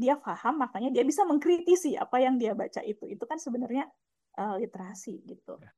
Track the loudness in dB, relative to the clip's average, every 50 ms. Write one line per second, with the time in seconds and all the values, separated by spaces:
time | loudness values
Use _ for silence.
0 | 2 2 2 2 0 -6 -8 -2 -2 0 0 0 -2 -2 -2 -4 -2 0 2 2
1 | 2 2 4 2 2 4 4 2 4 4 2 4 6 4 4 4 4 0 -2 -2
2 | -2 0 2 4 4 4 4 2 2 0 0 -2 -4 -4 -6 -6 -6 -6 -6 -6
3 | -8 -12 -10 -10 -8 -8 -8 -8 -6 -6 -6 -4 -4 -4 -4 -4 -4 -6 -10 _
4 | _ _ _ _ _ _ _ -6 -6 -4 -4 -4 -4 -6 -8 -12 -12 -12 -12 -14
5 | -12 -12 -14 -14 -14 -16 -20 -18 _ -16 -16 -16 -16 -20 _